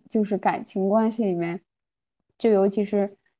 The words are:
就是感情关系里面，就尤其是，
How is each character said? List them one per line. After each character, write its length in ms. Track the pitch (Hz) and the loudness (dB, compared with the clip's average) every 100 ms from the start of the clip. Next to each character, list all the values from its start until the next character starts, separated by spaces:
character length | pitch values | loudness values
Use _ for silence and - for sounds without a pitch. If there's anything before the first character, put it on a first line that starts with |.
| - | -4
就 140 | 226 | -2
是 140 | 208 190 | -2 0
感 260 | 190 170 | -2 -2
情 240 | - 202 196 | -6 -4 0
关 240 | 214 220 | 2 0
系 140 | 226 208 | 0 -2
里 80 | |
面， 260 | 175 170 175 _ _ _ _ _ _ _ _ | -2 -4 -8 _ _ _ _ _ _ _ _
就 120 | 233 | 2
尤 160 | 202 196 | 4 2
其 180 | 202 202 | 0 -2
是， 320 | 208 202 - _ _ | -2 -4 -6 _ _